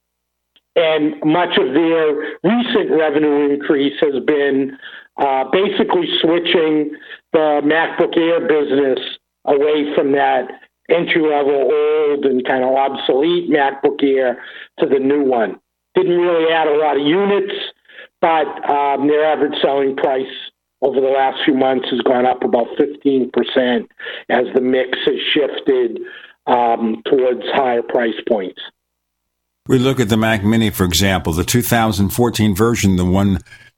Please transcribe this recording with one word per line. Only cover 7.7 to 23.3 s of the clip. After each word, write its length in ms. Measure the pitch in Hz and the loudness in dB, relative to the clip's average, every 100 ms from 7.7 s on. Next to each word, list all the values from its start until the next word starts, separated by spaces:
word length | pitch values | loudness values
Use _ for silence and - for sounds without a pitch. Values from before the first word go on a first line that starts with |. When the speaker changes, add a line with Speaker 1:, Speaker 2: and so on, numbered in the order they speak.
| 160 160 - 208 170 | 0 0 0 0 2
Speaker 1:
Air 240 | 165 170 | 0 0
business 580 | 123 151 143 131 139 127 - - _ _ | 2 0 2 0 2 0 -4 -14 _ _
away 500 | - 143 147 151 143 | 0 2 2 0 0
from 180 | 160 143 | 0 2
that 380 | 139 135 135 123 - - _ - | 2 2 0 -2 -10 -20 _ 0
entry-level, 840 | 165 165 175 156 147 139 143 135 | 0 2 0 2 2 2 2 2
old 520 | 151 151 151 151 143 | 2 2 2 0 0
and 200 | 139 127 | 0 0
kind 200 | 127 131 | 0 0
of 100 | 127 | 2
obsolete 760 | 131 135 127 - 131 160 175 170 | 2 0 -2 0 2 2 0 0
MacBook 520 | 147 139 135 147 143 | 0 0 0 -2 0
Air 400 | 143 135 131 120 - - - - | 0 2 0 -2 -10 -20 -14 -4
to 60 | 165 | 0
the 120 | 135 | 2
new 240 | 135 143 | 2 2
one. 380 | 139 120 104 - _ _ _ | 2 0 -2 -6 _ _ _
Didn't 240 | 180 185 175 | -2 2 2
really 340 | 175 170 160 | 2 2 2
add 160 | 165 156 | 2 2
a 80 | 147 | 2
lot 200 | 151 139 | 0 0
of 100 | 147 | 0
units, 480 | 175 202 202 190 - - - _ - - - | 0 2 0 -2 -8 -12 -16 _ -20 -18 -2
but, 260 | 175 160 143 - - | 0 2 0 -6 -2
um, 380 | 143 143 139 143 | 0 0 0 0
their 180 | 151 | 2
average 360 | 156 143 143 147 | 2 0 -2 -2
selling 360 | - 139 139 135 | -2 0 -2 -2
price 360 | 127 131 131 - - _ _ - | -2 -2 -4 -10 -18 _ _ -6
over 180 | 135 135 | -2 0
the 80 | 131 | 0
last 360 | 135 135 131 | 2 0 0
few 100 | - | 0
months 340 | 131 131 131 127 | 2 2 0 -2
has 100 | 123 | -2
gone 240 | 117 127 123 | 0 2 2
up 160 | 123 | 0
about 240 | 123 123 117 - | 0 0 -2 -2
fifteen 540 | 143 - 143 135 123 | -2 0 0 0 0